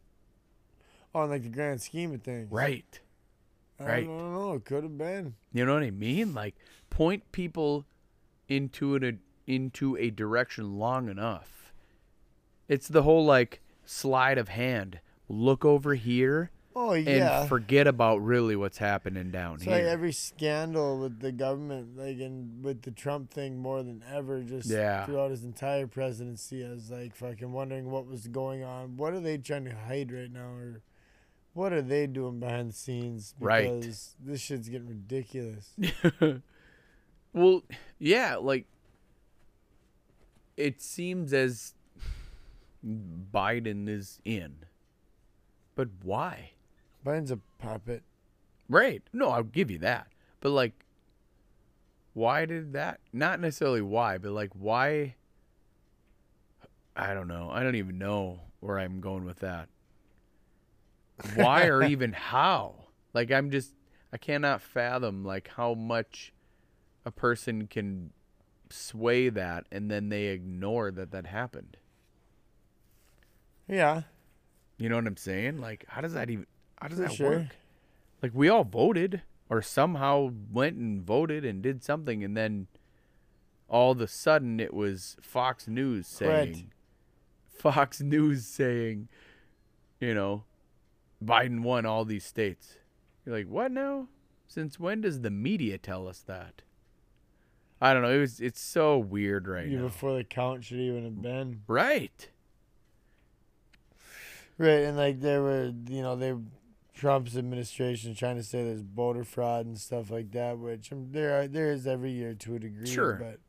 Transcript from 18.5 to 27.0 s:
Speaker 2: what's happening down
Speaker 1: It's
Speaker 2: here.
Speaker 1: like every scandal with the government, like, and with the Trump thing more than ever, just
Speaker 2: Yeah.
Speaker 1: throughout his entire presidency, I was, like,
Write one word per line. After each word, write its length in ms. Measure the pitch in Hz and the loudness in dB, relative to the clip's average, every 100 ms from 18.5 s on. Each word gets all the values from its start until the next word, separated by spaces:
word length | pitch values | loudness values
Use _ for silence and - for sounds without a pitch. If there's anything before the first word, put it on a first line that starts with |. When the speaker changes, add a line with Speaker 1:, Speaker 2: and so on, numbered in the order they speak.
Speaker 2:
what's 240 | 101 98 - | 2 -2 -2
happening 520 | 104 98 98 95 92 | 0 0 -2 -6 -4
down 220 | 90 87 78 | -6 -6 -6
Speaker 1:
It's 80 | |
Speaker 2:
here. 80 | 92 | 0
Speaker 1:
like 100 | 175 | 2
every 280 | 170 170 170 | 2 0 -2
scandal 880 | 139 - - 151 151 165 160 143 131 | -4 -8 -2 0 0 0 0 0 0
with 180 | 131 113 | -4 -6
the 140 | 135 | -6
government, 640 | 123 135 139 147 135 117 127 | -2 -2 -2 -6 -8 -10 -12
like, 220 | 135 127 | -10 -8
and 420 | 131 131 120 117 | -8 -8 -10 -8
with 200 | 135 123 | -6 -6
the 100 | 127 | -8
Trump 380 | 113 143 143 131 | -8 -4 -4 -6
thing 280 | 147 135 127 | -8 -8 -6
more 240 | 131 135 | -4 -4
than 220 | 123 113 117 | -6 -10 -10
ever, 340 | 143 135 135 | -8 -4 -6
just 240 | 120 131 113 | -6 -6 -2
Speaker 2:
Yeah. 360 | 110 104 98 98 | 0 2 0 0
Speaker 1:
throughout 240 | 139 139 | 0 0
his 100 | 127 | -2
entire 420 | 120 113 139 139 131 | -8 -8 -2 -2 -2
presidency, 760 | 131 131 117 123 113 - 131 | -4 -4 -4 -10 -12 -12 -10
I 40 | 123 | -10
was, 200 | 120 110 | -12 -12
like, 260 | 123 | -12